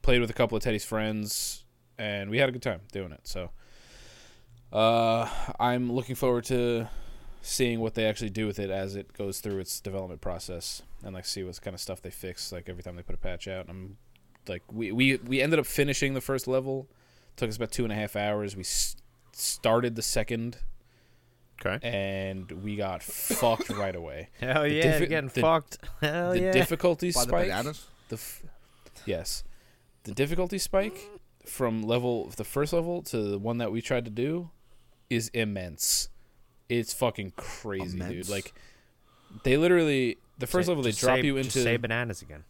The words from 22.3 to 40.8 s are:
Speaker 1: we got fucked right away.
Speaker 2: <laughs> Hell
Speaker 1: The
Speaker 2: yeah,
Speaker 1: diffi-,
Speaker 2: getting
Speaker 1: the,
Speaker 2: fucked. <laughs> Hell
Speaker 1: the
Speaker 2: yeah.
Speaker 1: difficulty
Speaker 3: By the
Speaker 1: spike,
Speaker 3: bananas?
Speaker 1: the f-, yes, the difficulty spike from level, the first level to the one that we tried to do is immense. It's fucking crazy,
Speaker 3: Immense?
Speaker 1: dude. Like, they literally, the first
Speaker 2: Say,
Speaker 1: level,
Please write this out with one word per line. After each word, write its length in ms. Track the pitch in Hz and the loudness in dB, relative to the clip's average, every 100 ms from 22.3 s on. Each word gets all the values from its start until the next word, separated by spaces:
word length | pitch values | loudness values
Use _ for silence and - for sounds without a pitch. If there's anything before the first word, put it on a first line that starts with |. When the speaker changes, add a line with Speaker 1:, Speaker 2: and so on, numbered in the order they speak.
| 95 90 87 | -6 -10 -8
Speaker 1:
we 120 | 104 104 | -6 -2
got 280 | 95 90 | -2 -4
fucked 680 | - - - - 120 113 - | -8 -6 -2 2 4 4 0
right 260 | 101 98 92 | -2 -2 -2
away. 340 | 82 67 - | -8 -10 -12
Speaker 2:
<laughs> 60 | - | -8
Hell 240 | 123 151 | 0 2
Speaker 1:
The 80 | 147 | 4
Speaker 2:
yeah, 280 | 151 160 156 | 4 4 4
Speaker 1:
diffi-, 100 | - | 4
Speaker 2:
getting 200 | 156 135 | 0 0
Speaker 1:
the, 120 | - | 4
Speaker 2:
fucked. 360 | 160 160 - - - | 6 4 2 -12 -10
<laughs> 120 | - | -2
Hell 300 | 151 165 175 | 0 0 2
Speaker 1:
the 100 | 180 | 2
Speaker 2:
yeah. 100 | 185 | 4
Speaker 1:
difficulty 600 | 185 175 165 180 160 175 | 4 4 4 2 4 2
Speaker 3:
By 100 | 127 120 | 2 4
the 20 | |
Speaker 1:
spike, 180 | 170 180 | 4 2
Speaker 3:
bananas? 360 | 180 135 151 - - - | 0 -2 -6 -16 -20 -10
Speaker 1:
the 60 | 110 | -10
f-, 260 | - - - - - - - - - | -10 -12 -14 -16 -20 -20 -20 -12 -4
yes, 380 | 87 80 - - - - _ _ _ | -4 -2 -6 -8 -12 -20 _ _ _
the 80 | 110 | -10
difficulty 440 | 101 143 170 180 196 | 0 2 2 0 0
spike 500 | - 196 208 - - 208 - _ - | 2 2 0 -6 -16 -18 -20 _ -14
from 360 | - 123 113 | -2 0 0
level, 460 | 110 120 123 117 65 | 0 2 2 0 -4
the 140 | 110 | -8
first 280 | 107 139 147 | -4 -2 2
level 280 | 170 165 175 | 0 0 -4
to 140 | - 117 | -4 -2
the 220 | 104 101 | 0 -2
one 180 | 110 120 | -2 -2
that 140 | 117 | 0
we 100 | 113 | -2
tried 240 | - 127 117 | 0 -2 -2
to 60 | |
do 400 | 107 135 165 175 - _ - - _ _ | -2 -2 -2 -6 -14 _ -20 -20 _ _
is 200 | 120 113 | -2 0
immense. 800 | 120 110 98 90 73 - - - - - _ - _ _ | -2 -2 -2 -8 -4 0 0 -2 -10 -20 _ -20 _ _
It's 240 | 120 110 | 0 0
fucking 400 | - 123 - 98 - | 0 0 0 -10 -8
crazy, 600 | - - 110 95 92 92 | -10 -8 -6 -4 -4 -4
Speaker 3:
Immense? 140 | 90 87 90 | -4 -6 -4
Speaker 1:
dude. 20 | |
Like, 240 | 98 - - - - _ _ _ _ _ 110 | -4 -4 -16 -20 -20 _ _ _ _ _ -4
they 140 | 131 139 | 2 6
literally, 600 | 170 175 160 135 123 - - - | 8 8 6 4 4 0 -12 -8
the 80 | 123 | 0
first 180 | 180 175 | 2 4
Speaker 2:
Say, 40 | |
Speaker 1:
level, 120 | 165 | 2